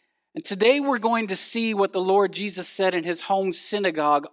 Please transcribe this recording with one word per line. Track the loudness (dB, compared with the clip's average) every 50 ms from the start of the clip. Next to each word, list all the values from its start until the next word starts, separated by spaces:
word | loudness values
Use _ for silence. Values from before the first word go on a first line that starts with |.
| _ _ _ _ _ _ -12
And | -8 -6
today | -6 -2 2 4 4 4 4
we're | 2 0 0 0
going | 0 0 0 0 -2 -2
to | -2
see | -2 -2 -2 -2 -2 -2 -2
what | 0 0 0 0 0
the | 0
Lord | 2 4 4 4 4 2
Jesus | 0 -4 -6 -6 -6 -4 -4 -4
said | -2 0 0 0 0
in | 0 -2
his | -4 -4 -4
home | -2 -2 0 0 0 0 -2
synagogue | -2 -2 -2 -2 0 0 0 0 0 2 4 2 2 0 -4